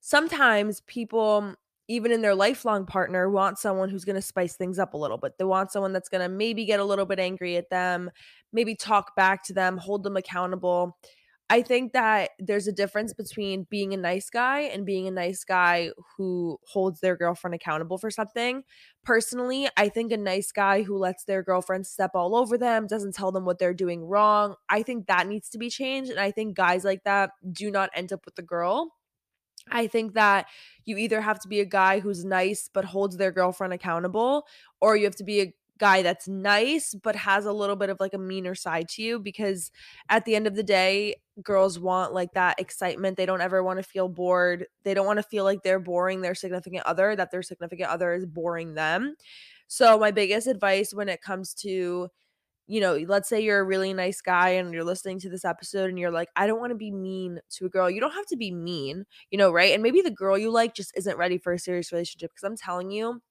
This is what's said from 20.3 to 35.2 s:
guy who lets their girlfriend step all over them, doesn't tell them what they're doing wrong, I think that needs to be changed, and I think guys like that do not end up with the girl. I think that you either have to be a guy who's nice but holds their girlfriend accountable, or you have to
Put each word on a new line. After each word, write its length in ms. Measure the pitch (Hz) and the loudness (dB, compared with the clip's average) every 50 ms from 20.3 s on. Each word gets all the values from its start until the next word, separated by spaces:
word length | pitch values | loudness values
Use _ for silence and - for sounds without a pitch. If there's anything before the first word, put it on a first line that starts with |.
| 185 196 202 - - | -2 -2 -2 -4 -2
guy 300 | - 202 196 196 196 214 | 0 2 4 4 2 2
who 160 | 185 202 196 | 0 -2 -2
lets 260 | 190 185 185 - - | -2 -2 -2 -4 -6
their 180 | - 196 190 180 | -4 -4 -2 0
girlfriend 440 | - 185 185 180 - 190 190 196 | 0 0 0 0 -2 -4 -4 -4
step 240 | - - - 196 185 - | -8 -4 -2 -2 0 0
all 220 | 190 175 180 208 | 0 0 2 2
over 220 | 240 254 220 233 247 | 2 2 2 0 0
them, 280 | 247 247 233 220 220 | 2 2 2 2 0
doesn't 280 | 196 208 220 202 196 185 | -2 -4 -4 -4 -6 -6
tell 180 | - 202 190 185 | -4 -4 -2 -2
them 140 | 190 185 | -2 -2
what 120 | 180 180 175 | -2 -2 0
they're 140 | 185 175 180 | 0 0 0
doing 320 | 180 190 175 175 170 165 | 0 -2 -4 -2 -4 -6
wrong, 520 | 165 190 202 208 214 208 208 208 208 196 - _ _ | 0 2 4 6 6 6 4 4 0 -2 -10 _ _
I 140 | 185 214 220 | 0 0 0
think 240 | - 254 240 185 | -2 -6 -6 0
that 200 | - 196 180 175 | 2 2 2 2
needs 220 | 185 208 214 - - | 2 -2 -8 -8 -10
to 80 | - 226 | -10 -8
be 120 | 226 240 | -8 -8
changed, 400 | 233 - 269 262 269 269 262 254 | -6 -6 -4 -4 -4 -4 -6 -6
and 100 | 240 180 | -4 -2
I 100 | 196 196 202 | -2 -2 -2
think 220 | - 220 220 190 | -4 -6 -6 -2
guys 300 | 165 190 175 180 185 185 | 0 2 2 2 2 2
like 200 | 202 190 190 _ | -2 -2 -2 _
that 260 | 202 196 202 196 190 - _ _ 185 | 0 2 2 2 0 -2 _ _ -12
do 200 | 180 - 202 208 | -10 -8 -8 -4
not 180 | 196 202 190 185 - | 0 0 0 0 -2
end 180 | 165 180 180 196 | -6 -6 -6 -8
up 140 | 185 _ | -10 _
with 80 | - _ | -14 _
the 80 | - 175 | -16 -12
girl. 520 | 170 175 170 170 175 202 269 330 330 _ _ _ _ _ _ _ _ _ _ _ _ _ - - - | -6 -4 -2 0 0 0 0 -2 -4 _ _ _ _ _ _ _ _ _ _ _ _ _ -20 -12 -6
I 160 | - 240 233 | -4 -2 -2
think 280 | 220 - 233 226 220 190 | 0 0 -2 -2 0 2
that 320 | 220 214 208 196 196 - - - - - - _ _ _ | 4 6 6 6 4 2 -2 -12 -20 -20 -20 _ _ _
you 140 | - 220 196 | -8 -4 -4
either 220 | 220 220 220 220 214 | -2 0 0 0 0
have 180 | 208 214 208 | 0 -2 -2
to 80 | - 190 | -4 -6
be 120 | 214 208 | -2 -2
a 40 | 202 | -2
guy 340 | 185 180 196 190 185 196 202 | 0 2 4 4 6 4 2
who's 240 | 185 208 202 175 175 | 0 -2 -4 -4 -4
nice 440 | 190 190 185 185 190 208 196 - - _ | -2 0 2 2 2 0 -4 -8 -6 _
but 120 | 196 190 | -4 -4
holds 300 | 185 180 196 202 202 180 | -2 -2 -2 -2 -2 -2
their 160 | 180 196 190 175 | 0 -2 0 2
girlfriend 400 | 190 185 180 180 - 196 185 180 | 2 0 0 0 -2 -6 -6 -6
accountable, 760 | 175 - 190 165 170 175 180 185 208 226 247 277 294 294 _ - - - _ _ _ | -6 -4 -4 -4 -2 -2 -2 -2 0 2 2 2 0 -2 _ -20 -20 -20 _ _ _
or 160 | - 214 220 | 4 4 6
you 80 | 214 208 | 6 4
have 120 | 196 180 | 2 -2
to 80 | - | -4